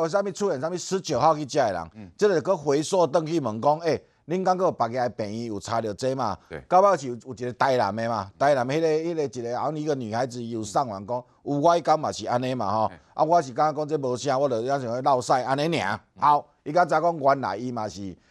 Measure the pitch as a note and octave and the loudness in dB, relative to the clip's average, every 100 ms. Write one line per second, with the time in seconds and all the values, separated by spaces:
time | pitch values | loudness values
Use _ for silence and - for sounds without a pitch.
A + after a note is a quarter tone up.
0 | E3 G3 G3+ - G3+ C#3 D#3 F3+ - F#3+ | 2 0 -2 -2 -2 -2 -4 -6 -4 -4
1 | - B2+ D3 D3+ C#3 D3 A#2 F2 E2 A2 | -2 2 2 2 0 0 0 0 -6 -12
2 | F#2+ - G#3 E3 C3+ G3 D3 C#3 D3 F#3+ | -18 0 2 2 0 0 0 0 2 2
3 | E3+ F3+ D#3 E3 B2 A2 C3 D#3 E3+ B2+ | 4 2 0 -2 -2 0 2 2 2 -2
4 | - _ - F3+ F3+ F#3 F3+ - A#2 B2+ | -4 _ -6 -2 0 2 0 0 -2 -2
5 | B2 G#2 G#2+ A2 A#2+ G2+ G2+ A#2 A2 F#2+ | -2 -4 -6 -6 -6 -6 -4 -4 -4 -4
6 | C3 C3+ A2+ F#2 - D#2+ - F3+ G3+ F3 | -4 -2 -2 -4 -10 -14 2 4 6 4
7 | C3 A#2+ B2+ G#2+ B2 A#2+ C3+ B2+ G2+ A2 | -2 -10 -12 -8 -6 0 2 2 2 0
8 | A#2 A2+ G2 - C#3 C#3 A#2+ D3+ E3 D#3 | -2 -2 -6 0 2 2 0 0 0 0
9 | E3 E3 C#3 B2 A#2 A#2+ B2+ D#3 D3+ C#3 | -2 -2 -4 -4 -6 -4 -4 -4 -4 -4
10 | A2+ A2+ C3+ B2 A#2 A2+ G#2+ D#3+ C3 F#2+ | -2 -2 -2 -4 -8 -6 -4 -2 -2 -4
11 | G2 B2 - _ C#3+ C#3+ E3 E3+ E3+ D#3 | -6 -8 -8 _ -6 2 4 4 4 0
12 | B2+ G2 G#2 B2 B2+ B2+ G2+ G#2+ G#2+ D#2+ | 0 -4 -2 -2 0 -2 0 0 0 -4
13 | _ - D#3 F3 C3+ A#2 D#3 C#3+ D3+ D3+ | _ -2 2 2 2 0 0 0 -4 -2
14 | C3+ B2 C#3 C3 C#3+ A2+ B2 C#3 B2 B2 | -2 -2 0 0 2 0 0 -2 -2 -2
15 | C#3 B2+ B2 C#3 A#2+ C#3 D#3 D#3 G2 G#2 | 2 2 2 0 2 0 0 0 -2 -4
16 | - - C#3 D3 - _ - E3 F3 D#3 | -8 0 4 4 2 _ -2 2 4 4
17 | E3+ E3+ C3+ C#3 A2+ G2+ B2 A#2+ G#2+ F#2+ | 2 2 2 2 0 -4 -6 -6 -6 -8
18 | G2 E2 _ | -12 -12 _